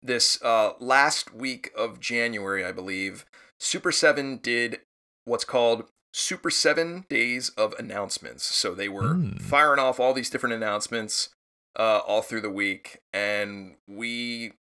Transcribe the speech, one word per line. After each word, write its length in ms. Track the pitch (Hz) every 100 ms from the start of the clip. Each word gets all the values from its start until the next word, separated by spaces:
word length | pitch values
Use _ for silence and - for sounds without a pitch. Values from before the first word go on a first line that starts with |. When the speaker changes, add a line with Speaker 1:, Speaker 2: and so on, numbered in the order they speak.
Speaker 1:
this, 380 | - 123 - -
uh, 300 | 123 113 107 -
last 540 | 123 131 143 - -
week 360 | 110 131 127 -
of 260 | - 113 92
January, 640 | 90 120 117 110 98 98
I 60 | 90
believe, 520 | 92 92 95 95 95 - - - _
Super 320 | - - 180
Seven 460 | - 160 143 139 127
did 440 | - 120 120 117 _ _ _ _
what's 200 | - 117
called 400 | - 131 120 117 113 _ _
Super 380 | - - 190 175
Seven 560 | - 151 147 165 175 185
Days 400 | 123 120 123 123
of 240 | - 107 113
Announcements. 680 | 120 101 98 - - 62
So 300 | - - 104
they 160 | 90 101
were 240 | 98 101
Speaker 2:
Hmm. 220 | 175 135 -
Speaker 1:
firing 420 | - 143 151 139
off 180 | 131 123
all 140 | 127
these 160 | 131 120
different 260 | 127 127
announcements, 760 | 113 110 104 - 117 107 - - _ _ _ _ -
uh, 200 | 110 107 -
all 140 | 107
through 220 | 110 113
the 80 | 104
week, 500 | 98 101 95 - - _
and 640 | 98 104 104 101 101 95 - _
we 640 | 101 117 120 120 117 117 -